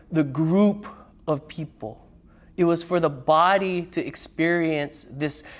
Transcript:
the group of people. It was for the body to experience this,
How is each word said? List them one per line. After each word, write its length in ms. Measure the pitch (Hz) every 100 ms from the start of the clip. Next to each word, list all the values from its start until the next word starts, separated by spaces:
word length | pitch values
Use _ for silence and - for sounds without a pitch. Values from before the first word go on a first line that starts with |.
| -
the 120 | 160
group 640 | 143 135 160 190 208 202 - - - - -
of 200 | 143 -
people. 560 | - 151 - 107 - - - - - - -
It 100 | 170
was 180 | 170
for 160 | - 180
the 100 | 156
body 760 | 139 143 156 175 196 190 180
to 200 | 165 170
experience 1000 | 139 - - - 165 175 160 151 143 - -
this, 340 | 135 151 - -